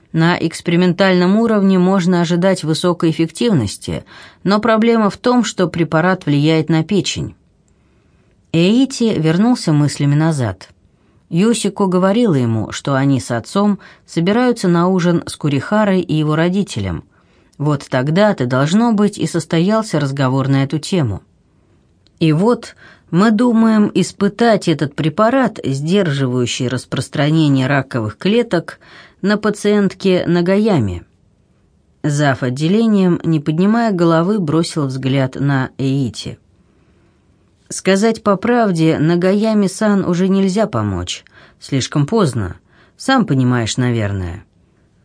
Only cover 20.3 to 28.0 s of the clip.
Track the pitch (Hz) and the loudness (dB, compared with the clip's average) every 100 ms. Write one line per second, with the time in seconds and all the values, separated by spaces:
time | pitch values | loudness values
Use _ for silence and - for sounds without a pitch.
20.3 | 135 131 135 135 156 - 185 120 87 - | 0 0 0 0 -4 -4 -2 -2 -4 -12
21.3 | _ _ _ _ _ _ _ _ _ 156 | _ _ _ _ _ _ _ _ _ 0
22.3 | 151 214 233 - - - - _ 165 226 | 2 2 0 -4 -20 -20 -20 _ 2 2
23.3 | 208 247 226 226 220 208 - 180 - 202 | 2 2 2 4 4 2 0 -2 -2 -4
24.3 | 202 233 202 - 147 143 - 156 151 220 | 0 0 2 0 -2 -2 -2 -4 0 0
25.3 | 269 240 - - 135 151 202 175 139 131 | 2 0 -2 -6 -6 0 0 0 0 -2
26.3 | 123 120 - 123 127 - 135 - - 147 | 0 -2 -4 -4 -4 -6 -8 -6 -2 0
27.3 | 160 151 135 131 139 131 123 | 2 4 2 2 -2 -2 -4